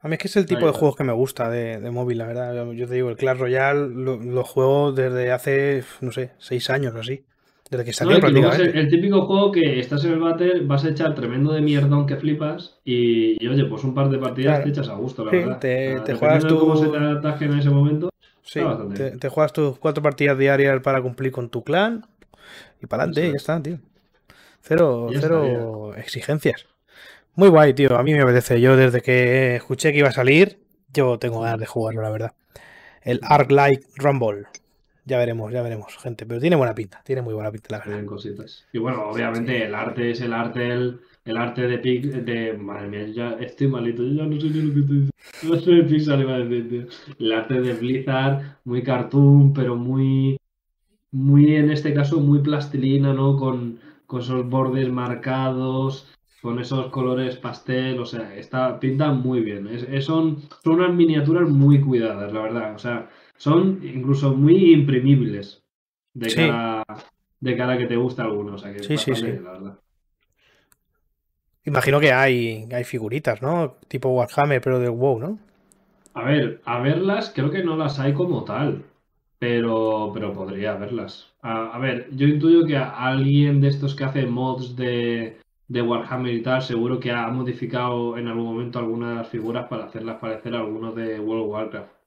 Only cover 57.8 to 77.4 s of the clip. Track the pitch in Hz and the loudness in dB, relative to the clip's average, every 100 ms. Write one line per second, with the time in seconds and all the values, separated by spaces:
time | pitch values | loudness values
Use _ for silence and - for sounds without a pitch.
57.8 | 131 123 117 120 107 98 - 131 127 117 | -4 -6 -8 -10 -12 -14 -8 -2 -2 -2
58.8 | 131 135 151 135 123 123 110 101 101 117 | -4 0 0 0 0 -2 -2 -6 -10 -10
59.8 | 123 139 139 160 160 147 - - - 165 | -6 -6 -2 0 0 -2 -10 -8 0 2
60.8 | 180 175 165 156 139 165 165 139 139 143 | 2 4 4 4 2 2 4 6 6 6
61.8 | 139 123 110 101 101 110 110 117 110 101 | 4 2 0 -4 -6 -6 -4 -4 -6 -8
62.8 | 120 117 110 _ _ _ 143 160 190 190 | -8 -8 -8 _ _ _ 2 4 4 0
63.8 | 139 131 127 135 139 131 147 180 185 156 | -6 -6 -2 0 2 4 6 8 8 6
64.8 | 135 123 131 135 113 101 101 - _ _ | 6 2 4 4 4 -4 -10 -18 _ _
65.8 | _ _ _ 131 113 110 160 117 113 113 | _ _ _ -10 -4 0 2 2 -2 -6
66.8 | 110 107 - _ _ _ 127 117 127 127 | -8 -14 -18 _ _ _ -4 -2 0 -2
67.8 | 123 120 123 123 117 104 101 101 101 - | -2 -2 -2 -2 -6 -4 -6 -10 -14 -14
68.8 | - 147 - 120 113 98 - 92 98 98 | -6 -4 -2 -2 -4 -8 -12 -16 -16 -18
69.8 | _ _ _ _ _ _ _ _ _ _ | _ _ _ _ _ _ _ _ _ _
70.8 | _ _ _ _ _ _ _ _ - 139 | _ _ _ _ _ _ _ _ -4 0
71.8 | 127 143 147 127 135 123 117 110 110 123 | 2 4 4 4 4 2 0 -6 -8 -8
72.8 | 123 123 110 127 147 107 131 170 160 - | -6 -8 -6 -6 -4 -4 -2 -2 -4 -6
73.8 | _ 131 131 127 120 - 147 165 143 127 | _ -6 -2 0 0 0 0 0 0 0
74.8 | 123 117 135 120 139 214 _ _ _ _ | 0 0 0 0 -4 -10 _ _ _ _
75.8 | _ _ _ - 123 147 117 - - 120 | _ _ _ -8 0 0 0 -6 -8 -4
76.8 | 135 160 190 208 - - | 0 0 0 -2 -4 -4